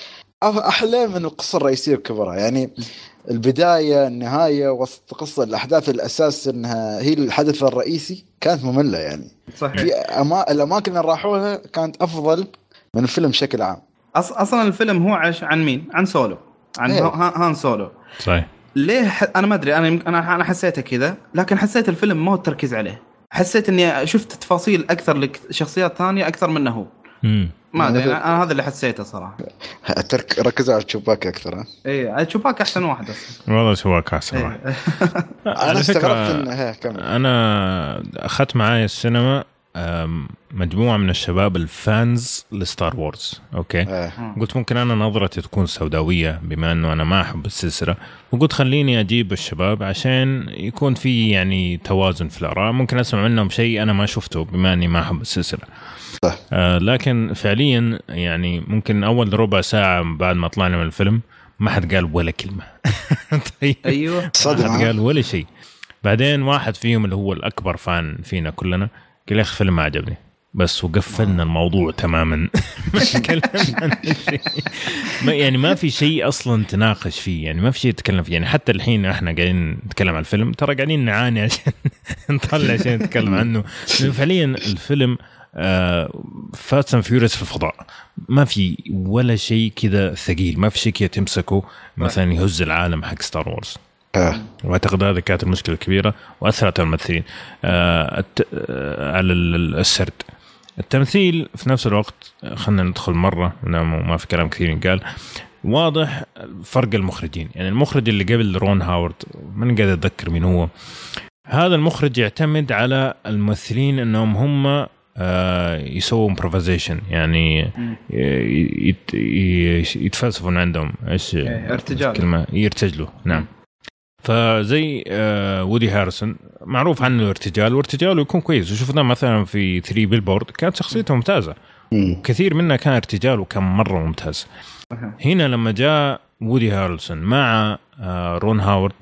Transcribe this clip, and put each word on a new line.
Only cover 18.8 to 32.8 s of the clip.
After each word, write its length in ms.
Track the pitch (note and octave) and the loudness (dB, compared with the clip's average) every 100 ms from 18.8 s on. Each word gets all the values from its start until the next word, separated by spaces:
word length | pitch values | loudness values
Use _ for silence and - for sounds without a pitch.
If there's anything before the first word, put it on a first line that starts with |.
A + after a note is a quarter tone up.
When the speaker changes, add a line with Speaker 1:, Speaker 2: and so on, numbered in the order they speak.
| D3+ B3 G#3+ | 2 2 2
Speaker 2:
ح-، 280 | - G3 F#3 | 2 0 2
أنا 100 | G3+ | 2
ما 80 | |
أدري، 220 | G3+ C#3+ D3+ | 2 2 2
أنا 120 | D#3+ | 2
يمك-، 180 | E3+ E3+ | 2 0
أنا، 280 | E3+ E3 | 0 0
أنا 100 | F3 | 0
حسيته 380 | E3+ F3+ F3+ D#3+ | 0 0 0 -2
كذا، 340 | B2+ B2 C#3+ G3 - | -2 0 0 -2 -4
لكن 240 | E3 F3+ G3 | -2 2 2
حسيت 300 | G#3 A#3+ A3+ | 2 2 0
الفيلم 360 | E3 G#3 D#3+ | 2 0 2
ما 60 | E3+ | 2
هو 40 | |
التركيز 400 | F#3+ F3+ C#3+ C#3 | 0 -2 -2 -2
عليه. 280 | A2+ G2 A2 - _ - | -2 -4 -8 -18 _ -6
حسيت 380 | - F3+ A3 G3+ | -2 2 2 4
إني 380 | F#3 F3 C3+ D3+ | 4 4 2 2
شفت 260 | A3 - | 0 0
تفاصيل 520 | - - F3 G3 F#3 D#3 | -6 0 0 2 2 2
أكثر 260 | F3 - D3 | 0 0 0
لك-، 240 | C#3 - - | 0 -4 -8
شخصيات 480 | - D3+ F3+ F3 F3 | -6 -4 0 -2 0
ثانية 300 | F#3 G3 D#3+ | 0 0 -2
أكثر 220 | D#3+ E3+ | 0 0
منه 200 | D#3 C3 | 0 0
هو. 160 | A#2 F#2+ - - - | -2 -8 -16 -20 -2
Speaker 3:
مم. 260 | A2+ G#2+ F2 - _ | 2 2 0 -6 _
Speaker 2:
ما 160 | D#3+ C#3+ | 0 2
أدري، 120 | B2 | 2
Speaker 1:
مثل 100 | C3 | 2
Speaker 2:
أنا، 160 | D3+ E3 | 0 0
أنا 160 | E3+ | 2
هذا 100 | F3 | 2
اللي 100 | C#3 | 0
حسيته 400 | C#3 - B2+ A2+ | -2 -2 -4 -4
صراحة. 340 | G2+ G#2 F#2 - - - - - - - - | -8 -12 -12 -14 -16 -16 -18 -8 -4 -4 0
Speaker 1:
ترك-، 300 | B2+ - - | 0 0 0
ركزوا 360 | A2+ - B2+ | 0 2 2
على 100 | A2 | 2
تشوباك 420 | - A2 G#2 G#2+ F#2 | 0 -2 0 0 -2
أكثر، 280 | F2 F2+ | -6 -10
ها؟ 100 | F2+ - - C3+ | -10 -12 -12 -6
Speaker 2:
إيه، 380 | C#3 A#2+ A2+ | -4 -2 -2
تشوباك 360 | D#3+ A3 C4 B3 | -2 -2 0 0
أحسن 240 | - F3+ | -2 -2